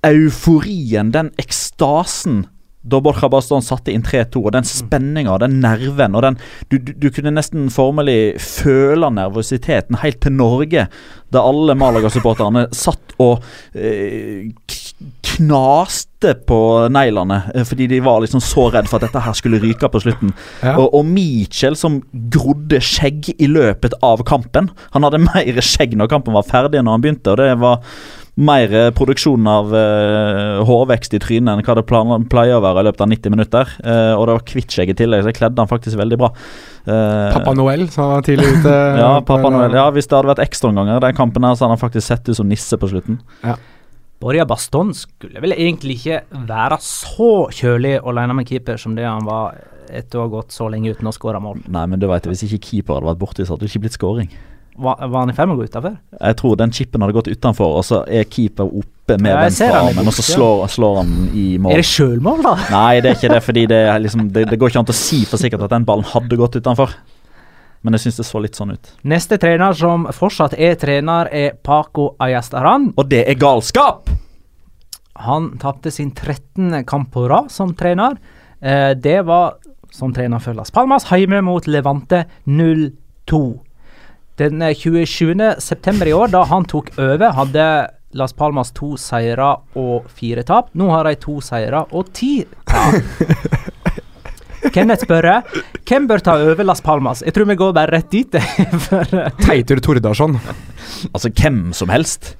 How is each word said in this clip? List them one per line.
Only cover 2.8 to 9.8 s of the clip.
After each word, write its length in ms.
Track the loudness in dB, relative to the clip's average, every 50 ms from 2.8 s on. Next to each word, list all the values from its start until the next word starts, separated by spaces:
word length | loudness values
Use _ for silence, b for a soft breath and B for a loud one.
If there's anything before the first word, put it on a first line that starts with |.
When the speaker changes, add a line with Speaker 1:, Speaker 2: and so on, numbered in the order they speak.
| -6 0
Speaker 1:
da 120 | 0 2
Borja 260 | 2 2 0 2 0 2
Baston 340 | 2 2 2 2 -2 -2
satte 300 | 0 -2 -6 -6 -4 -4
inn 120 | -4 -2 -2
tre 200 | 0 0 0 0
to, 200 | 0 -2 -2 -2
og 60 | 0
den 100 | 0 0
Speaker 2:
Mm. 280 | -2 -2 -6 -8 -4 -2
Speaker 1:
spenningen, 500 | -2 -2 -2 -2 -2 -2 -2 0 0 0
den 200 | 0 0 2 2
nerven, 540 | 2 2 2 0 -2 -6 0 0 0 2 2
og 60 | 2
den, 160 | 2 0 0 -2 B B B B B B
du, 80 | -2 -2
du, 160 | -2 -4 -8
du 160 | -2 -2 -2
kunne 240 | -2 -2 -4 -2 -2
nesten 360 | -2 -4 -4 -4 -4 -4 -4
formelig 640 | 0 2 0 2 2 0 0 2 2 2 2 2 0 -4
føle 720 | -10 -12 -8 -2 0 2 4 4 4 4 2 2 2 0
nervøsiteten 840 | 0 -2 -4 -4 -4 -6 -4 -4 -6 -6 -2 -2 -2 -2